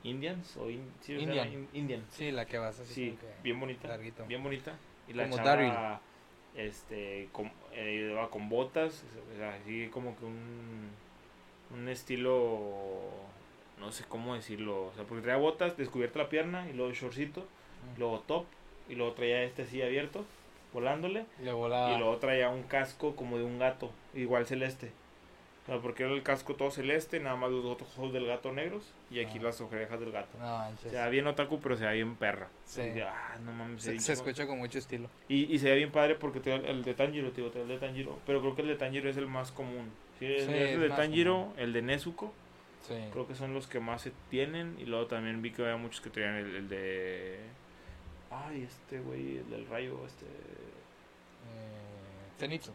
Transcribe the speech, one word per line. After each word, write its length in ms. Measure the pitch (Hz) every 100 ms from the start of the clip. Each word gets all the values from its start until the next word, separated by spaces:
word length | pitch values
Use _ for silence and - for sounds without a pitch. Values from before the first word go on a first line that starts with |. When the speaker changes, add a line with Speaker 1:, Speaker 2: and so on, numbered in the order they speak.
Speaker 1:
Indians, 540 | 131 131 147 185 170 -
o 120 | 113
in-, 220 | 120 131 -
sí, 140 | - 143
o 40 |
sea, 80 | 151
Speaker 2:
Indian. 260 | 135 117
Speaker 1:
in-, 140 | 139 139
Indian. 300 | 143 143 120 110
Speaker 2:
Sí, 200 | - 151
la 140 | 135 113
que 120 | 120
vas 200 | 113 110
así 140 | 120
Speaker 1:
Sí, 160 | 123 120
Speaker 2:
como 100 | 107
que 60 | 113 101
Speaker 1:
bien 180 | 123 120
bonita, 280 | 131 123 151
Speaker 2:
larguito. 380 | 113 110 117 110
Speaker 1:
bien 180 | 123
bonita. 300 | 139 139 139 160 - - -
Y 60 |
la 100 | 120
Speaker 2:
Como 140 | 113 127
Speaker 1:
chava, 120 | 120
Speaker 2:
Daryl. 240 | 143 131 117 110 107 - - - - - -
Speaker 1:
este, 760 | 107 104 - 107 101 98 98
com-, 200 | - 107 - -
eh, 380 | 117 107 107 107
iba 180 | 107 117
con 200 | 110 104
botas, 540 | 117 127 - 160 160 - 113 -
o 40 | 107
sea, 180 | 107 101
así 320 | 101 113 113
como 240 | 120 123 110
que 80 | 117
un, 640 | 113 117 117 117 113 104 104 - - - - - - -
un 160 | 120 123
estilo, 720 | 127 - 127 123 127 120 110 104 98 98 95 95 98 98 95 - - - -
no 120 | 101
sé 120 | 110 120
cómo 280 | 113 120 123
decirlo, 520 | 110 104 107 98 92
o 60 |
sea, 100 | 101 104
porque 180 | 117
traía 160 | 110 131
botas, 380 | 151 160 175 170
descubierta 420 | 131 131 120 156
la 100 | 147
pierna, 400 | 156 160 180 175
y 40 |
luego 180 | 131 123
shortcito, 540 | 123 127 120 147 147 190 - - - 123 123
Speaker 2:
Mm. 40 |
Speaker 1:
luego 200 | 117 110
top, 240 | - 160 175 - - - -
y 80 | 123
luego 160 | 120
traía 320 | 117 120 120
este 200 | 123 127
así 180 | 120 131
abierto, 420 | 123 135 143 185 208 - - - -
volándole, 540 | 127 123 147 175 196 220 -
Speaker 2:
Y 20 |
luego 240 | 127 120 117
la 240 | 123 123
Speaker 1:
y 40 | 120
luego 180 | 113 117
traía 300 | 135 131 123
un 160 | 127
casco 500 | 127 135 135 - 151
como 240 | 143 120 120
de 60 |
un 160 | 120 120
gato, 320 | 127 131 123 - -
igual 320 | 135 123 120 120
celeste. 480 | 131 131 131 117 - - - - - - -
O 20 | -
sea, 140 | 127
porque 220 | 120 117
era 100 | 131
el 100 | 139
casco 320 | 135 135 - 143
todo 160 | 139
celeste, 480 | 139 131 151 160 165
nada 160 | 139 123
más 160 | 127
los 140 | 127 123 123
ojos 320 | 131 - 131
del 120 | 127 120
gato 280 | 120 135
negros 400 | 131 160 208 208 - -
y 80 | 120
aquí 180 | 113 110
Speaker 2:
Ah. 40 |
Speaker 1:
las 160 | 113 113
orejas 400 | 117 110 107 113
del 140 | 117
gato. 240 | 107 - 117
Speaker 2:
No 200 | 120 117
manches. 320 | 110 110 117
Speaker 1:
Se 60 | 123
ve 120 | 117
bien 180 | 131 143
otaku, 320 | 147 143 147
pero 160 | 139 120
se 100 | 110
ve 80 | 110
bien 200 | 113 117
perra. 320 | 107 101 92 -
Speaker 2:
Sí. 200 | - -
Speaker 1:
Y 20 | 117
dije, 180 | 113
"Ah, 340 | 98 92 - 113
no 80 | 117
mames, 300 | 117 117 117
se 60 | 117
Speaker 2:
Se, 40 | 113
Speaker 1:
ve 40 |
Speaker 2:
se 140 | 117
Speaker 1:
chingón". 160 | 139 127
Speaker 2:
escucha 180 | 127 143
con 120 | 131
mucho 200 | 123 135
estilo. 300 | 127 123 117 - -
Speaker 1:
Y, 260 | 139 147
y 60 | 156
se 100 | 135
ve 60 | 135
bien 160 | 147
padre 240 | 151 147 151
porque 240 | 147 131
trae 160 | 135 135
el, 100 | 135
el 180 | 131 123
de 80 |
Tanjiro, 380 | 127 139 147 131
tío, 200 | 127 120
trae 120 | 120
el 60 | 120
de 100 | 127
Tanjiro. 380 | 135 131 135 147 -
Pero 140 | 139
creo 160 | 131 135
que 60 |
el 80 | 151
de 60 | 147
Tanjiro 340 | 131 135 139
es 80 | 135
el 100 | 135
más 240 | 131 131
común. 400 | - 135 123 117 107 - -
Sí, 60 | 131
el, 200 | 139 139
Speaker 2:
Sí, 60 |
Speaker 1:
es 60 | 143
el 60 | 139 135
Speaker 2:
es 40 |
Speaker 1:
de 80 | 156
Speaker 2:
más 80 | 143
Speaker 1:
Tanjiro, 360 | 151 156 170
Speaker 2:
común. 200 | 185 196 202
Speaker 1:
el 160 | 120
de 80 | 117
Nezuko. 520 | 117 139 175 170 208 - - - - - -
Speaker 2:
Sí. 80 | 117 110
Speaker 1:
Creo 160 | 104 123
que 80 | 131
son 180 | 135
los 140 | 135 131
que 140 | 127
más 200 | 113 117
se 100 | 127 127 -
tienen. 480 | 127 143 165 170 170
Y 60 | 120
luego 220 | 117 117
también 340 | 113 113 113
vi 100 | 113
que 100 | 110
había 120 | 120 117
muchos 220 | 117 -
que 80 | -
traían 260 | 107 104 104
el, 200 | 101 95
el 100 | 98
de, 720 | 98 95 95 92 92 92 95 113 123 - - - - - - -
ay, 320 | 127 147 147
este 360 | 123 - - 135
güey, 380 | 131 131 135 135
el 120 | 123
del 160 | 113 117
rayo, 380 | 113 127 131 -
este 200 | - -
Speaker 2:
Eh, 2250 | - - - - - - - - - - - 120 113 110 107 104 101 98 98 - -
Zenitsu. 320 | 143 160 -